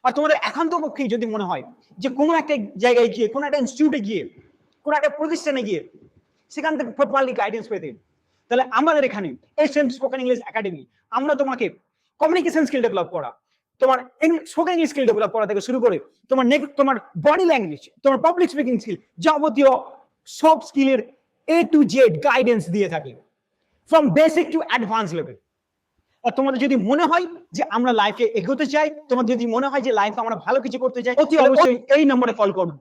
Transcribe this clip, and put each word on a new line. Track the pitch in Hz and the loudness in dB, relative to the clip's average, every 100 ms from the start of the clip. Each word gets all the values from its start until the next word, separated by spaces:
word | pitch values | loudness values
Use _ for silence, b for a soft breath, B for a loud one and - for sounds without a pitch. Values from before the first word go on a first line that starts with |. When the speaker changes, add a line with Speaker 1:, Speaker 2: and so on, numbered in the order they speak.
| 254 | 0
Speaker 1:
আর | 247 | 0
তোমাদের | 302 311 196 | 0 0 0
একান্ত | 269 330 339 | -2 -2 -2
পক্ষেই | 302 - 254 | -6 -6 -4
যদি | 226 226 | -2 -4
মনে | 214 185 | -6 -4
হয় | 156 - _ b - | -6 -8 _ b -8
যে | 254 254 | -8 0
কোনো | 302 330 | 0 0
একটা | 311 285 202 185 | -2 -4 -6 -2
জায়গায় | 240 240 233 208 | 2 4 2 0
গিয়ে, | 220 | -4
কোনো | 247 285 | -2 -4
একটা | 294 | -2
ইনস্টিটিউটে | 240 - 302 285 202 | -4 0 0 0 -4
গিয়ে, | 202 123 - _ _ _ _ | -6 -8 -16 _ _ _ _
কোনো | 294 302 | -4 0
একটা | 285 285 | 0 -2
প্রতিষ্ঠানে | 311 320 302 269 214 | -6 -4 -4 -4 -4
গিয়ে | 170 - _ _ _ _ _ _ | -6 -8 _ _ _ _ _ _
সেখান | - 311 302 | -6 -4 -4
থেকে | 240 220 | -6 -2
প্রপারলি | 277 269 262 240 | 0 2 0 -2
গাইডেন্স | 208 220 - | -4 -6 -8
পেতে, | 196 151 110 _ _ _ _ _ | -10 -10 -16 _ _ _ _ _
তাহলে | 240 254 226 | -2 0 2
আমাদের | 311 302 262 | 2 2 0
এখানে | 208 180 127 _ - | -4 -10 -12 _ -2
এস | 302 294 | 0 2
এম | 277 | -2
স্পোকেন | 254 262 262 | -2 -6 -4
ইংলিশ | 254 247 - | -2 -2 -4
একাডেমি, | 220 202 160 127 _ _ 233 | -6 -6 -8 -16 _ _ -4
আমরা | 285 277 | -2 0
তোমাকে | 269 254 202 - _ _ _ _ | -2 -2 -6 -6 _ _ _ _
কমিউনিকেশন | 311 359 339 320 311 | 0 2 0 0 0
স্কিল | 269 233 | 0 0
ডেভেলপ | 190 165 175 | -2 -4 -6
করা, | 127 - _ _ _ _ | -10 -14 _ _ _ _
তোমার | 262 254 254 _ 320 | 2 2 -2 _ 0
ইং-, | 330 - | 0 -4
স্পোকেন | - 330 349 | -4 0 0
ইংলিশ | 311 | 0
স্কিল | 285 247 | 0 0
ডেভেলপ | 208 214 220 | 2 0 -2
করা | 202 | -2
থেকে | 202 196 | -4 -4
শুরু | 254 226 | 0 0
করে | 170 - _ _ | 0 -8 _ _
তোমার | 262 247 | 0 2
নেক-, | 285 285 285 | 0 -2 -2
তোমার | 277 240 - 175 285 | 0 0 -6 -2 2
বডি | 320 349 | 2 2
ল্যাঙ্গুয়েজ, | 277 185 147 - _ | 2 0 -10 -16 _
তোমার | 277 269 320 | 0 2 0
পাবলিক | 349 359 | 2 0
স্পিকিং | 277 254 233 | 0 -2 -2
স্কিল, | 226 180 _ - 254 | -4 -10 _ -2 0
যাবতীয় | 302 302 226 269 254 - - _ _ - - | 2 0 4 4 4 -4 -20 _ _ -20 0
সব | 320 320 - | 4 4 0
স্কিলের | 277 269 262 226 _ _ _ - | 0 2 2 -2 _ _ _ 0
A | 330 330 | 2 4
to | 311 233 | 4 4
Z | 233 247 156 285 | 6 4 4 0
গাইডেন্স | 269 240 226 156 196 | 2 2 0 0 -2
দিয়ে | 190 | -2
থাকি, | 160 139 110 _ _ _ _ _ _ _ | -4 -8 -20 _ _ _ _ _ _ _
from | 320 294 175 | 4 4 4
basic | 311 311 - | 4 2 -2
to | 320 - 247 | -4 -2 -4
advanced | 208 220 196 165 | -2 -4 -4 -6
level। | 139 120 _ _ _ _ _ _ _ _ 240 | -8 -14 _ _ _ _ _ _ _ _ -4
আর | 240 | -2
তোমাদের | 269 262 277 | -2 0 0
যদি | 254 196 | 0 0
মনে | 285 330 | 0 2
হয় | 339 349 339 _ 175 | 0 -2 -12 _ -8
যে | 320 220 | -4 -2
আমরা | 247 226 | 0 2
লাইফে | 202 214 226 226 | 0 0 -2 0
এগোতে | 180 269 285 | -4 -2 0
চাই, | 294 311 302 302 | 0 -2 -4 -4
তোমাদের | 247 233 247 | -2 0 -2
যদি | 233 226 | -2 -2
মনে | 269 | -2
হয় | 277 262 | -2 -2
যে | 214 | 0
লাইফে | 208 208 | 0 -2
আমরা | 226 214 185 | -6 -6 -2
ভালো | 262 240 | -2 -2
কিছু | 240 | -4
করতে | 254 247 240 | -4 -4 -2
চাই, | 247 | 0
অতি | 302 320 | 2 4
Speaker 2:
তাহলে | 277 | 6
Speaker 1:
অবশ্যই | 269 311 240 - 285 | 6 4 2 2 4
এই | 294 | 4
নম্বরে | 254 247 226 | 4 0 0
কল | 202 185 | -2 0
করুন। | 175 147 | -4 -6